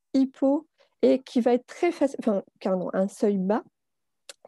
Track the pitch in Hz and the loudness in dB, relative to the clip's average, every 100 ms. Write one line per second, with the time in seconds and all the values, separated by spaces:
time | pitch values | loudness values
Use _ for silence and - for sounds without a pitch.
0 | _ 269 269 - 269 285 - _ _ _ | _ 0 0 0 0 0 -4 _ _ _
1 | 240 262 - 254 233 247 - - 349 - | 2 2 0 0 2 0 -2 -4 -2 0
2 | 277 - - 196 - _ 202 185 175 - | -2 -2 -2 -2 -4 _ -4 -2 -2 -2
3 | 196 - 214 202 185 226 - _ _ _ | -2 0 0 0 0 -2 -4 _ _ _
4 | _ _ - - | _ _ -20 -20